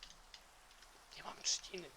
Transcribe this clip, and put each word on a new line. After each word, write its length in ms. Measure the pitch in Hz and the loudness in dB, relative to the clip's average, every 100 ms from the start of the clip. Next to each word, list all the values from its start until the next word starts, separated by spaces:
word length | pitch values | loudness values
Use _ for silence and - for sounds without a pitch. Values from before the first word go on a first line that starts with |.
| - - - - - - - - - - - - | -10 -10 -12 -12 -12 -14 -14 -14 -14 -14 -10 -4
Nie 60 | |
mam 200 | - - | -2 4
trzciny. 480 | - - - 185 160 | 8 8 6 0 -2